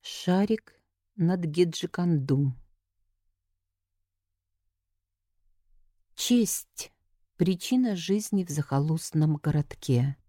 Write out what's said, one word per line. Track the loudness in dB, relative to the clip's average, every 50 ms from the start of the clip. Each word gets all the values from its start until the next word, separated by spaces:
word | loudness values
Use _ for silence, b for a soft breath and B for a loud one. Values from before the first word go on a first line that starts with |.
Шарик | _ -14 -14 -6 0 0 2 2 4 2 0 -2 _ _ _ _ _ _ _ _ _ _ _
над | 0 0 2 2 0
Геджиканду. | -2 -2 2 2 2 2 2 -6 -8 -6 -4 -2 0 2 2 0 2 0 0 2 2 0 -2 -6 -14 _ _ _ _ _ _ _ _ _ _ _ _ _ _ _ _ _ _ _ _ _ _ _ _ _ _ _ _ _ _ _ _ _ _ _ _ _ _ _ _ _ _ _ _ _ _ _ _ _ _ _ _ _ _ _ _ _ _ _ _ _ _ -20 _ _ _ _ _ _ _
Честь — | -8 0 2 4 4 4 2 -2 -8 -10 _ _ -16 -16 -16 _ _ _ _ _ _ _ _ _
причина | _ 0 0 0 -2 -2 0 0 2 2 0 -2
жизни | -4 -2 -2 -2 -2 0 0 -2 -2 -2
в | -2
захолустном | -4 -4 -2 0 0 0 0 0 0 -2 -4 -2 0 2 2 2 0
городке. | 0 0 0 0 0 -2 -4 -8 -12 -2 0 2 2 2 0 -2 _ _